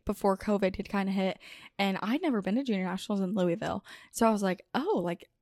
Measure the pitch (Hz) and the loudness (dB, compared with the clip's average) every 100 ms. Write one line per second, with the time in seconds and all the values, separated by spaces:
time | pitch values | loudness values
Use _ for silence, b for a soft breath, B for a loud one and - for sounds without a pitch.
0 | - 208 202 190 - 202 190 196 185 202 | -6 0 2 2 2 2 2 -2 -4 -2
1 | 196 196 190 - B B B - 196 190 | 0 0 0 -2 B B B -2 0 0
2 | 190 277 349 226 185 220 269 202 185 185 | 0 0 2 0 0 0 0 0 0 -4
3 | - 202 190 208 180 170 165 196 - b | -2 -2 0 2 2 2 -2 -6 -8 b
4 | b - 226 208 196 180 - - 330 349 | b 2 4 4 0 -2 -4 -4 0 0
5 | 175 175 - _ | 0 -4 -10 _